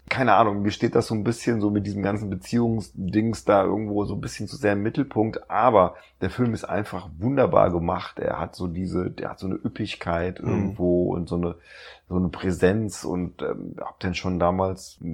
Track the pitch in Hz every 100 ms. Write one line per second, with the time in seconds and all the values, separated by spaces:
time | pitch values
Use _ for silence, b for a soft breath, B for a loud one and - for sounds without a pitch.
0 | - 113 123 98 110 101 101 - 123 -
1 | - 110 104 117 123 117 104 104 101 101
2 | 101 101 104 92 - 120 117 113 - -
3 | 92 101 113 107 - 101 92 101 107 101
4 | 101 107 120 - 104 - 104 101 107 147
5 | 131 110 107 - - 98 123 107 90 B
6 | B _ 92 - 120 107 - 101 104 92
7 | - 80 117 139 104 104 98 85 85 92
8 | - - - - 85 - 92 85 92 90
9 | 90 87 - - 95 - 113 - 104 -
10 | 90 85 90 90 - 104 98 101 90 90
11 | 92 87 82 87 87 82 B B B B
12 | _ 90 90 - 92 85 92 107 107 -
13 | - 90 87 - - 50 50 - - -
14 | 95 87 92 90 87 92 95 92 - -
15 | 85